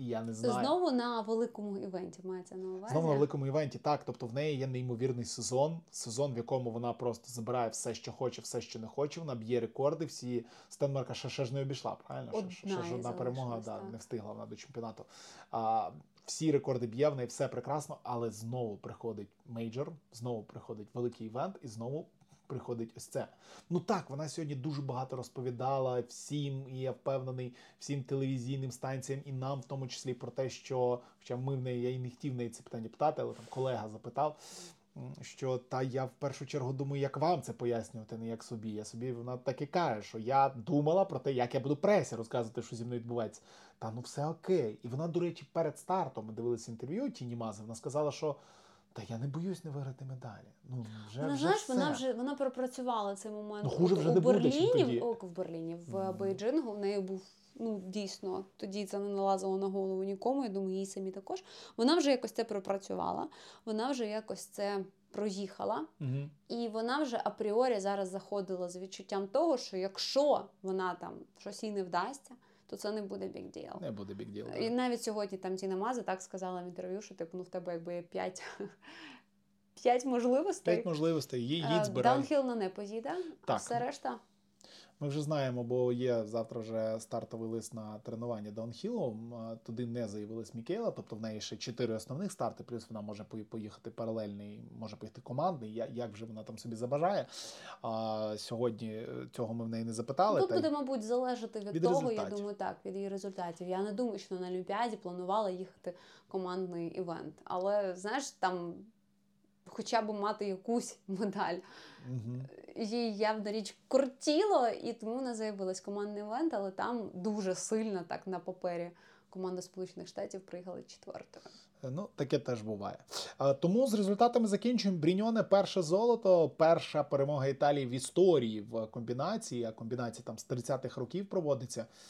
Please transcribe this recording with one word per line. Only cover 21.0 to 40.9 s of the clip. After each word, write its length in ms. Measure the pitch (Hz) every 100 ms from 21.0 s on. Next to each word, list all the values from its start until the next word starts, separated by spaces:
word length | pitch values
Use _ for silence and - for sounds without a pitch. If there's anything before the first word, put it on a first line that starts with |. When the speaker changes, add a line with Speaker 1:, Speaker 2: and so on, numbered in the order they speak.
| 123 120 110
Speaker 1:
івент 300 | 117 170 196
і 60 | 131
знову 380 | 110 117 147 180 _ _ - _
приходить 460 | 127 127 117 113 -
ось 100 | -
це. 200 | 143 107 - - - -
Ну 100 | 175
так, 300 | 175 196 -
вона 180 | 139 156
сьогодні 260 | - 151
дуже 280 | 139 139 143
багато 340 | 135 123 131 131
розповідала 840 | 123 135 127 120 131 135 131 127
всім, 680 | 120 - - 147 139 135 135
і 120 | 131
я 100 | 131
впевнений, 640 | 123 - 135 131 127 123 - - -
всім 260 | - 139
телевізійним 680 | 135 135 135 135 120 135 135
станціям, 480 | - 135 131 127 135
і 80 | 139
нам 280 | 131 131 139
в 40 |
тому 220 | 131 135 127
числі, 260 | - 131
про 160 | 123 131
те, 200 | - 131
що, 500 | - - 131 123 123 - _
хоча 180 | - 123
ми 200 | 131 135
в 40 |
неї, 220 | 127 123
я 80 | 123
і 80 | 127
не 120 | 127
хотів 220 | - 147
в 40 | 127
неї 140 | 117
це 120 | 117
питання 260 | - 123 113
питати, 340 | - 147 151
але 120 | 120
там 100 | 117 113
колега 380 | - 131 120 107
запитав, 480 | 107 123 123 151 151 - - 180 170 _ 147
м, 160 | 127 143
що 360 | 127 - 135 127
та 240 | - 135
я 220 | 135 127
в 60 | 131 -
першу 280 | 143 135 139
чергу 260 | 147 127
думаю, 300 | 135 131 143
як 140 | 139 -
вам 260 | 156 170
це 100 | -
пояснювати, 640 | 110 120 117 110 113 110 113
не 80 | 113
як 180 | 113
собі. 260 | - 117 110
Я 140 | 104
собі, 280 | 107 117 127
вона 240 | 120 120 123
так 240 | - 123
і 40 | 147
каже, 360 | 180 165 107
що 160 | 98 113
я 300 | 110 135 135
думала 560 | 131 104 143 147